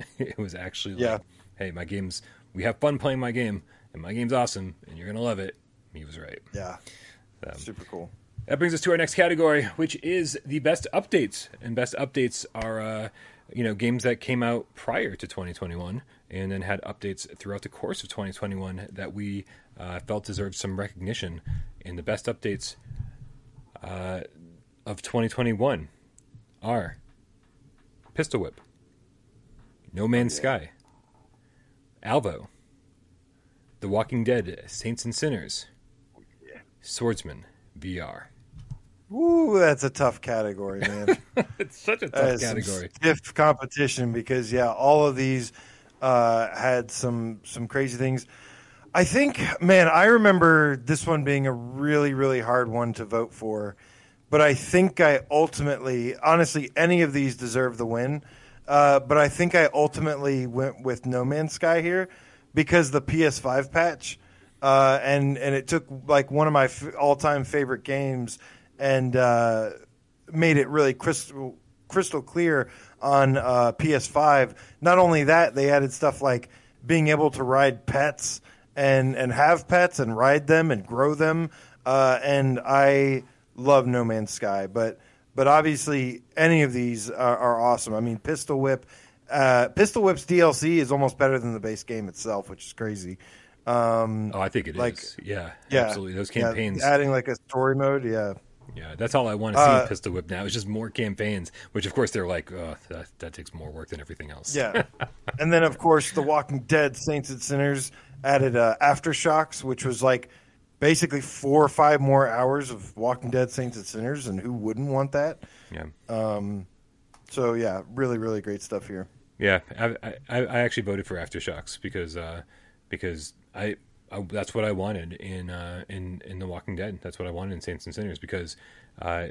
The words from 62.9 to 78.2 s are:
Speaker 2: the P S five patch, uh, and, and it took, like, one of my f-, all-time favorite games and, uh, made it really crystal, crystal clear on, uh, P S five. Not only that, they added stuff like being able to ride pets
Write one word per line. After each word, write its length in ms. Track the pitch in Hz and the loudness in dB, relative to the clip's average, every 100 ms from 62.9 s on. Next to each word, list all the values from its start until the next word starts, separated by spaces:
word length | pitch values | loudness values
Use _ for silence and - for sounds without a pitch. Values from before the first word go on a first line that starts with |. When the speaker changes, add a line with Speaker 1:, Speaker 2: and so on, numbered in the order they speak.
Speaker 2:
the 100 | 143 | 0
P 220 | 139 160 | 0 2
S 160 | 156 - | 2 0
five 320 | 127 135 135 | -2 -2 0
patch, 480 | 165 170 151 - - _ _ _ - | 0 0 -2 -10 -14 _ _ _ -2
uh, 380 | 135 135 135 135 | 4 6 6 4
and, 360 | 131 143 139 131 | 2 2 2 0
and 180 | 139 139 | -2 -2
it 120 | - | -2
took, 180 | 165 - 135 131 | -4 -4 -8 2
like, 220 | 143 135 | 2 2
one 180 | 143 156 | 2 4
of 60 | |
my 120 | 147 131 | 4 2
f-, 280 | - 143 - | 0 -12 0
all-time 460 | 143 139 151 143 135 | 2 2 2 0 0
favorite 380 | 147 131 123 | -2 -2 -4
games 540 | - 139 135 127 117 - - - _ - | -4 -4 -2 -4 -6 -10 -20 -20 _ -4
and, 360 | 135 135 127 127 | 0 2 2 4
uh, 560 | 123 117 117 113 110 65 - _ _ _ - | 4 4 4 0 -2 -8 -18 _ _ _ -8
made 260 | 160 165 143 | 2 4 4
it 100 | 127 | 4
really 260 | 151 139 | 2 2
crystal, 640 | 127 165 151 - 139 131 - _ _ - | 2 -2 -2 -6 -12 -12 -14 _ _ -4
crystal 340 | 190 180 147 | -2 -2 -4
clear 480 | - 170 170 143 - - - - | -4 0 2 2 -2 -8 -20 -6
on, 360 | 135 139 135 131 | 2 6 6 4
uh, 340 | 120 123 120 | 2 4 2
P 220 | - 156 | 2 2
S 140 | 139 - | 0 0
five. 480 | 147 151 139 120 - - - | 2 6 6 4 -2 -20 0
Not 160 | 165 180 | 4 6
only 280 | 180 156 139 | 6 6 6
that, 300 | 165 160 131 | 6 6 4
they 140 | 139 | 4
added 220 | 143 139 | 4 2
stuff 280 | - 147 - | 0 -2 0
like 280 | 135 120 - _ _ _ 123 | 0 0 -4 _ _ _ 0
being 220 | 165 151 | 2 4
able 240 | 151 151 | 4 2
to 120 | 131 | 0
ride 420 | 127 135 139 117 - | 2 4 4 2 -2
pets 560 | 139 147 - | 0 0 -2